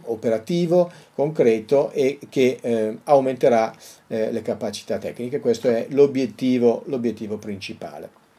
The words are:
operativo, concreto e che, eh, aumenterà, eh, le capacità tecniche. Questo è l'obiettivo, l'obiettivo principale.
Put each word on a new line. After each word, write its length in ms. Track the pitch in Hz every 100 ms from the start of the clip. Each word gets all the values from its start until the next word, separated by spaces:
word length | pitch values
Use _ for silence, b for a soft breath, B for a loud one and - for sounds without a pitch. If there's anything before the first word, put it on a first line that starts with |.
| -
operativo, 840 | 110 123 110 - 175 175 180 175 B B
concreto 760 | - 147 156 123 110 107 139 147
e 280 | - 135 143 -
che, 300 | 143 127 127
eh, 380 | 127 113 107 117
aumenterà, 680 | - 139 131 127 143 117 110 - B B B
eh, 220 | 113 113
le 120 | 113
capacità 560 | 107 107 113 104 - 101
tecniche. 420 | 95 73 120 113
Questo 280 | 120 113 127
è 180 | 113 -
l'obiettivo, 920 | 139 143 127 127 104 127 127 120 113 -
l'obiettivo 520 | 135 117 104 110 104
principale. 720 | 107 98 - 107 85 73 - _ _